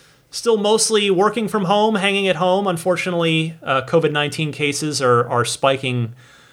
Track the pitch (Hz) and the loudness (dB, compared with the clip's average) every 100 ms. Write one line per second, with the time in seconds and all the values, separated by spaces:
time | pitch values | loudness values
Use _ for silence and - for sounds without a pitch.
0 | _ _ _ - 233 220 208 214 - 220 | _ _ _ -6 -2 0 2 2 2 2
1 | 202 180 202 208 214 214 180 208 220 214 | 2 2 2 0 -2 -2 0 2 2 2
2 | 196 196 190 160 180 185 202 165 185 175 | 0 0 0 0 2 2 0 -2 -2 -2
3 | 185 175 165 160 160 160 - 135 127 165 | -2 0 0 0 -2 -6 -2 -2 0 0
4 | 156 147 147 147 156 135 147 143 151 135 | 2 0 -2 -2 -6 -2 -2 -2 -4 -2
5 | 131 120 120 120 117 - 135 135 131 123 | 2 2 2 0 -2 0 0 0 -2 -4
6 | 113 - - - - | -4 -8 -20 -20 -20